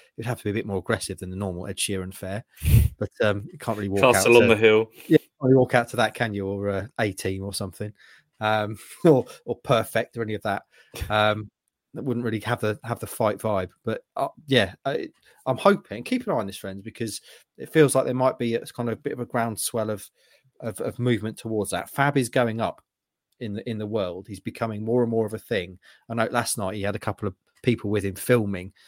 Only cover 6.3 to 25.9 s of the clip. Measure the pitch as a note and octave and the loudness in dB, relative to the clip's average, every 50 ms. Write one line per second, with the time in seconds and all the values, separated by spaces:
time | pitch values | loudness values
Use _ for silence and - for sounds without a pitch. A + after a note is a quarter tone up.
6.3 | G2+ G2+ G2 G2 G2+ G2 G2+ G2+ G2 F#2+ F#2+ B2 - - A2+ G#2 F#2+ - - F#2+ | -2 -4 -4 -4 -4 -2 -2 -2 -2 -2 -4 -6 -4 -2 -2 -2 -2 -4 -4 -4
7.3 | F#2+ F#2+ F#2+ G2+ G2 - G#2 F#2+ - - A2 G#2 G2+ _ - - - _ _ _ | -4 -4 -8 -8 -8 -8 -8 -8 -8 -10 -12 -12 -12 _ -20 -20 -20 _ _ _
8.3 | _ - A2 G#2+ G#2+ G#2+ G#2 G#2 A2 - - - - - - E3+ C#3+ B2+ A#2 - | _ -4 -2 0 0 0 -2 -4 -6 -10 -14 -20 -10 2 6 6 6 6 4 -2
9.3 | - - - A#2+ A#2+ - - - C3 A2+ - - - A2 - - - A#2 A2+ G#2+ | -12 -16 -8 -8 -8 -8 0 0 2 2 0 0 -4 -4 -4 -4 -6 -8 -6 -6
10.3 | G#2+ G2 - G#2+ G2 - _ _ _ _ _ _ - - - - G#2+ G#2+ G#2+ G#2+ | -6 -6 -4 -4 -4 -4 _ _ _ _ _ _ -12 -10 -6 -2 0 2 2 2
11.3 | G#2 G#2+ G#2+ - _ _ _ _ _ _ _ _ - G#2 B2 C3+ A#2 A#2+ A#2+ A2+ | 2 0 -6 -12 _ _ _ _ _ _ _ _ -12 -8 -6 -4 -4 -2 -4 -4
12.3 | A2 G#2+ - A2+ A#2+ - - G#2+ G#2 - - A#2 A#2 - A2 - - - A#2 G#2+ | -4 -4 -2 -4 -4 -2 -2 -4 -4 -4 -6 -8 -8 -8 -8 -12 -4 0 0 0
13.3 | G#2 G2 - A2 G#2 F#2+ F#2 - _ _ - A2+ A2 - _ _ - - C3+ C#3+ | 0 0 -4 -2 -2 -2 -2 -4 _ _ -6 -6 -6 -6 _ _ -6 -6 -6 -6
14.3 | - - - C#3 C3+ A#2 G2+ F#2+ - _ - C#3 C#3+ - - - _ _ _ _ | -6 -12 -4 2 2 2 2 2 -2 _ -6 -4 -4 -4 -6 -8 _ _ _ _
15.3 | _ _ - C3+ B2+ - - G3+ G3+ G3+ - - G#2 A2+ B2 - B3+ B3 B3 G#3+ | _ _ -4 -4 -2 2 4 4 4 4 -2 -10 -10 -10 -6 -4 -4 -4 -2 -2
16.3 | D#3+ A#2+ G2+ G2 F#2+ - - G2 F#2+ G2 F#2+ A2 - - A#2 G#2+ - - _ - | -2 -2 -2 -4 -8 -10 -10 -10 -10 -10 -14 -14 -8 -6 -6 -6 -6 -10 _ -18
17.3 | - - _ _ _ - - - - D#3+ D3 B2+ - C3+ - C3 B2 C3 B2+ C3 | -20 -20 _ _ _ -16 -10 2 6 6 6 8 6 2 0 0 0 2 2 2
18.3 | - - B2 A#2 A2+ A#2+ - - - - A#2+ A#2 A2 - - C#3 - B2 A#2+ - | 2 0 -2 -2 -2 -2 -4 -6 -10 -6 -4 -4 -4 -6 -6 -8 -6 -6 -8 -4
19.3 | - A#2+ A#2 A#2 G#2+ - - - - A2+ G#2+ G#2+ G#2+ G2+ - - _ _ _ _ | -2 -2 -2 -2 -4 -6 -6 -6 -4 -4 -4 -4 -4 -8 -10 -18 _ _ _ _
20.3 | _ _ _ _ _ - - A2+ G#2 - - B2+ - - B2 B2 A#2+ G2 G#2+ A2 | _ _ _ _ _ -12 -12 -10 -8 -6 -8 -8 -6 -2 0 0 0 0 0 -6
21.3 | - - - A2+ A2 G#2+ G2 - F#2+ F2+ - - - - C#3 C#3+ C#3 C#3 B2 A2 | -8 -8 -8 -4 -2 -2 -2 -2 -4 -6 -6 -6 0 2 2 2 4 0 0 2
22.3 | - C3 A#2+ A2+ A2 A2+ A2 F2 - _ _ _ _ _ _ _ _ _ _ _ | 2 0 0 2 0 -2 -4 -4 -4 _ _ _ _ _ _ _ _ _ _ _
23.3 | _ - B2 G#2+ G2+ A2 - A#2+ A2 G#2 G#2+ G#2 A2 G#2+ F#2+ F2+ F2 F#2 G2+ - | _ -12 -10 -8 -8 -8 -6 -6 -6 -6 -6 -4 -2 -2 -2 -4 -6 -10 -12 -14
24.3 | G2+ - - A2 - - A#2 A2+ G#2+ G#2 A2 A2 A#2+ B2 A#2+ A#2 A#2 A2+ A2 G2+ | -14 -12 -10 -12 -6 -4 -4 -4 -4 -6 -4 0 2 2 2 2 2 0 0 -2
25.3 | A2 G#2 - - A#2 G2 F2 F2+ F2+ - _ - | -4 -10 -6 -4 -4 -4 -4 -6 -12 -20 _ -20